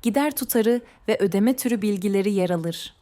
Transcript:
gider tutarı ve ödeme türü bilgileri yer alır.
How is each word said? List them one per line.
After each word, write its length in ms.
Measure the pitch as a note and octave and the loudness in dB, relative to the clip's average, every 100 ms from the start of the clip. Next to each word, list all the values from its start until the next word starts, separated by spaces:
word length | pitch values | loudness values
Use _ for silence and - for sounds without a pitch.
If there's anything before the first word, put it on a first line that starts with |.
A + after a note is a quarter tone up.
gider 340 | A#3 A3+ D4 D4 | 0 0 0 -2
tutarı 460 | A#3+ A#3 A3 A#3+ - - - | -2 0 2 2 -2 -14 -4
ve 100 | A3 | 0
ödeme 360 | F#3+ G3 A3 C4 | 2 2 2 2
türü 260 | B3 A3+ | -2 -2
bilgileri 500 | G#3 G3 G3+ G3 G3 | 0 -2 0 0 0
yer 180 | G3 F3+ | 0 0
alır. 440 | F3 E3 E3 - _ | 0 -2 -8 -12 _